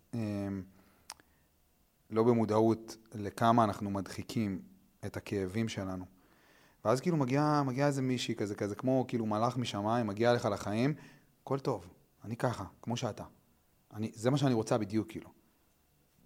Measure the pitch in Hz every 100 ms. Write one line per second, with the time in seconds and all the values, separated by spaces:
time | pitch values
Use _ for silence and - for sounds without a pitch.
0 | _ 117 107 101 101 98 92 - _ _
1 | _ - _ _ _ _ _ _ _ _
2 | _ 110 117 117 107 107 113 110 - -
3 | _ 107 101 - 117 117 107 95 101 98
4 | 90 - - 117 104 90 - - _ _
5 | 101 95 - 101 92 110 110 107 95 92
6 | 90 - _ _ _ _ _ _ 107 131
7 | 180 160 127 139 151 147 135 123 143 135
8 | 131 123 - 110 101 101 104 101 127 131
9 | 123 120 110 107 120 123 113 101 107 120
10 | 107 104 117 120 113 98 101 110 139 156
11 | - - _ _ - 135 139 104 90 -
12 | _ _ 104 117 127 104 92 - 113 117
13 | 113 95 85 _ _ _ _ _ _ 107
14 | 110 110 120 143 143 113 110 120 98 107
15 | - 87 - - _ _ _ _ _ _
16 | _ _